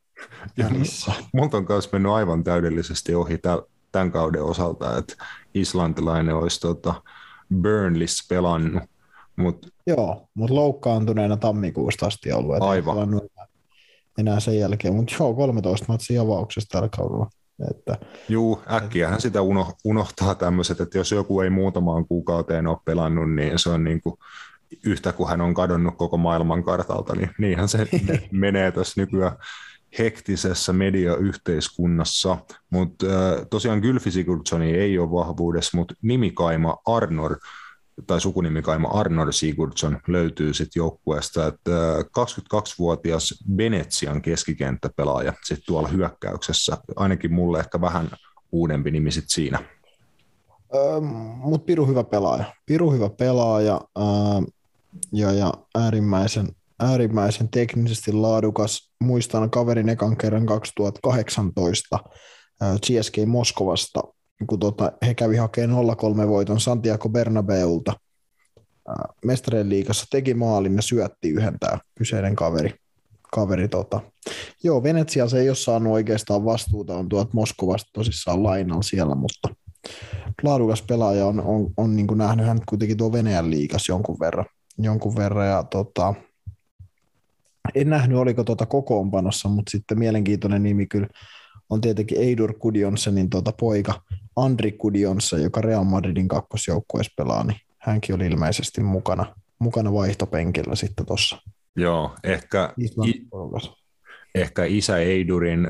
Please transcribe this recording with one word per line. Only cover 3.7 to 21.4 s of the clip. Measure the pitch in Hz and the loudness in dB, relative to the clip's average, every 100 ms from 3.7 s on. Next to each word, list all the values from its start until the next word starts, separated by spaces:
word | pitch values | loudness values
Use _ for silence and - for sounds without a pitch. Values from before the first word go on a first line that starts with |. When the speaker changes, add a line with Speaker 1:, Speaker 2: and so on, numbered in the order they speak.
| _ _ | _ _
Speaker 1:
tän | 95 90 | -2 0
kauden | 82 80 80 | 0 0 0
osalta, | 76 85 87 - 67 58 | -2 -2 -2 -2 -4 -4
että | - - - - - | -6 -10 -18 -18 -8
islantilainen | 98 92 92 82 78 82 82 80 80 | -4 -2 0 0 0 0 0 0 0
olisi | 85 - | -2 -2
tota | 85 82 85 82 - - - - - 95 | -4 -2 -4 -6 -8 -20 -20 -14 -4 0
Burnleys | 95 107 95 82 82 - - | 2 2 2 0 0 -4 -2
pelannut. | 90 90 82 80 85 - _ _ - - - | 0 2 2 0 -2 -6 _ _ -20 -12 -2
Mut | 90 120 - - - | -2 -2 -10 -10 -2
Speaker 2:
Joo, | 156 98 - - | 0 0 -4 -8
mut | - 113 | -4 0
loukkaantuneena | 139 147 143 127 113 107 107 104 104 | 2 2 0 0 2 2 2 2 2
tammikuusta | 113 104 92 - - - 87 | 0 0 -2 -2 -2 -2 -4
asti | - - | -4 -4
ollut, | 60 65 71 | -2 0 0
et | |
ei | 98 | 2
Speaker 1:
Aivan. | 95 76 104 | 2 0 -2
Speaker 2:
pelannut | 101 104 | 0 -2
enää, | - - - _ _ _ _ _ _ - | -4 -14 -20 _ _ _ _ _ _ -2
enää | 107 104 | 0 0
sen | 113 107 | 2 2
jälkeen. | 98 104 92 101 | 2 0 0 0
Mut | 120 - | 0 0
joo, | 151 | 0
kolmetoista | 113 139 113 92 101 - | 2 2 2 0 -2 0
matsia | 113 - 120 | -2 0 0
avauksessa | 110 98 110 - - | 2 0 -2 -6 -4
tällä | - 107 - | -2 -2 -2
kaudella. | - - 107 - _ - - | -4 -2 -4 -8 _ -10 -8
Että | - - 123 - - - | -6 -6 -8 -8 -14 -4
Speaker 1:
Juu, | 110 113 107 - | 0 2 0 -2
äkkiähän | 110 107 101 82 107 | -4 -2 0 0 0
sitä | 120 101 | 0 0
uno-, | 95 98 85 - | 2 2 0 -4
unohtaa | 107 110 98 - 95 95 | -2 0 -2 -2 -2 0
tämmöset, | 87 90 85 85 | 0 0 0 -2
että | 85 95 | -4 -2
jos | 90 | 0
joku | 104 98 98 | 0 0 0